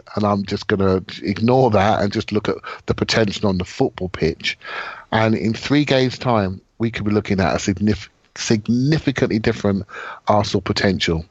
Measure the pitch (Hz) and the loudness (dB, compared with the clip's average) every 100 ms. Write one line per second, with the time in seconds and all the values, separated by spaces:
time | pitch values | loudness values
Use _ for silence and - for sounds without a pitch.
0 | - - 104 101 98 101 - 101 98 92 | -8 -2 0 0 -2 -6 -2 0 2 2
1 | 90 - - 98 113 127 127 104 98 107 | -2 -8 -6 0 2 4 4 4 4 2
2 | 101 110 - 104 - - - - - 147 | 0 -2 -2 -2 -2 -4 -6 -10 -4 -2
3 | - 117 110 92 107 92 90 - 135 - | 0 2 0 0 -2 -2 -4 -2 -2 -2
4 | 90 - 80 - - - - - - - | -8 -2 -2 -2 -6 -8 -10 -12 -12 -14
5 | - 107 110 110 92 113 - 143 143 135 | -4 0 2 2 0 -2 0 2 4 2
6 | 131 - 131 117 95 95 _ - 117 113 | 2 -2 0 0 0 -4 _ -6 -4 -2
7 | 104 104 101 95 92 85 - 95 104 104 | 0 0 0 0 2 0 -2 0 2 0
8 | - _ _ - - 113 107 117 135 156 | -4 _ _ -8 0 0 2 0 2 0
9 | - 131 120 107 110 110 101 98 95 - | 0 0 0 0 0 0 0 0 -4 -12
10 | - - - 104 101 101 - 101 104 92 | -14 -8 0 2 2 0 -2 0 2 2
11 | - 80 82 | 0 -2 -4